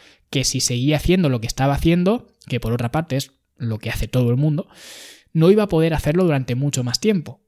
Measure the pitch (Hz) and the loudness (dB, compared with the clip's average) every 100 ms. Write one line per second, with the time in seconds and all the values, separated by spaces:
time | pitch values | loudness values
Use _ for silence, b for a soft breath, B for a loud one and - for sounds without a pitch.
0 | B B - 139 - - - 120 139 151 | B B -6 -2 -2 -2 -2 0 0 2
1 | 170 185 151 123 117 - 135 135 165 175 | 2 2 2 0 -4 0 0 2 2 4
2 | 180 240 - _ - 123 113 117 120 151 | 2 0 -4 _ -6 -4 -2 -2 -2 -2
3 | 170 131 - _ _ - 117 110 113 - | -2 -4 -4 _ _ -8 -6 -4 -6 -6
4 | 110 127 120 123 156 151 - B B B | -2 0 2 2 2 0 -6 B B B
5 | B B B 160 170 214 208 165 160 151 | B B B 2 4 4 2 2 0 0
6 | 147 170 180 139 127 123 143 131 123 - | 0 0 2 0 -2 -2 -2 -2 -4 -2
7 | 214 190 139 - | 0 0 -4 -16